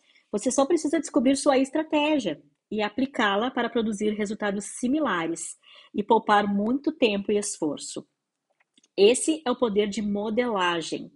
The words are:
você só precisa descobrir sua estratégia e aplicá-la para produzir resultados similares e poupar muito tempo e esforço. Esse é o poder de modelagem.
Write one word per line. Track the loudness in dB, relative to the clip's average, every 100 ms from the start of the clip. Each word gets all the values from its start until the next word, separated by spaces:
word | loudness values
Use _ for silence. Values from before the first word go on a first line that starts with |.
| _ _ -8
você | -4 -2
só | 0
precisa | 2 2 0 -2
descobrir | 0 2 2 2
sua | 4 2
estratégia | 2 -2 -2 0 0 0 -2 -8 _ _ -10
e | -4
aplicá-la | -4 -2 -4 0 0 0 -2
para | -2 -2
produzir | 0 -2 -2 -2
resultados | -2 -6 -4 -4 -4
similares | -8 -6 -2 0 0 -2 -2 -6 -10 -14 _ -20 -12
e | -6
poupar | 2 2 6 2 4
muito | 0 0 0 -2
tempo | 0 2 2 0
e | -2
esforço. | -2 -4 -4 -6 -10 -14 -16 _ _ _ _ _ _ _ _ 4
Esse | 6 6 0 -2
é | -2
o | 0
poder | 0 0 0
de | -2
modelagem. | -4 -4 -2 -2 0 0 0 0 -4 -8 -10